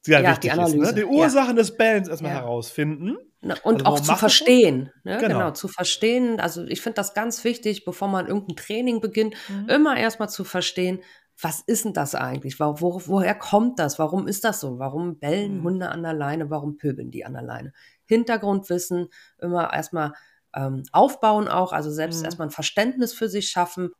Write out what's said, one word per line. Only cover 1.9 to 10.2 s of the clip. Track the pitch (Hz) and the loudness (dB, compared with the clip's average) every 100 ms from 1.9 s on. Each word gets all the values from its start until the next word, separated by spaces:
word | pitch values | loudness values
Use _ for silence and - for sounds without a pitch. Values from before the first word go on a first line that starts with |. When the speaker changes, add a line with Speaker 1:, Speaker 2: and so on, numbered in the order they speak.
| 214 180 | 4 0
Speaker 1:
erstmal | 160 151 | -6 -4
Speaker 2:
Ja. | - | -4
Speaker 1:
herausfinden. | 120 120 113 - 151 151 180 381 - _ | -4 -4 -6 -2 -2 -2 -6 -6 -10 _
Speaker 2:
Na, | - 175 | -6 -4
und | - 226 | 2 4
Speaker 1:
Also, | 139 | 4
Speaker 2:
auch | |
Speaker 1:
warum | 147 | 4
Speaker 2:
zu | 147 | 2
Speaker 1:
macht | 180 | 4
das | 214 - | 4 4
so? | 269 | 8
Speaker 2:
verstehen, | 254 196 131 139 _ | 8 8 6 -4 _
ne? | 185 202 | -6 -2
Speaker 1:
Genau. | 214 135 | 0 0
Speaker 2:
Genau, | 165 | 0
zu | 147 190 | -4 -10
verstehen. | - 175 - 220 240 247 220 | -4 -4 0 2 2 2 0
Also, | 175 170 - | -2 -4 -8
ich | - | -6
find | 226 220 | -4 -4
das | 196 | -4
ganz | - 226 226 | -4 -4 -2
wichtig, | 233 240 214 196 - | -4 -2 -4 -4 -8
bevor | 175 196 | -6 -2
man | 190 180 | -2 -2
irgendein | 202 196 165 | -4 -4 -12
Training | - 220 247 233 | -8 -2 0 0
beginnt, | 214 220 220 - - | -2 0 -2 -2 -12
Speaker 1:
Mhm. | 196 214 | -10 0
Speaker 2:
immer | 285 302 247 | 4 4 4
erstmal | 226 220 | 0 -2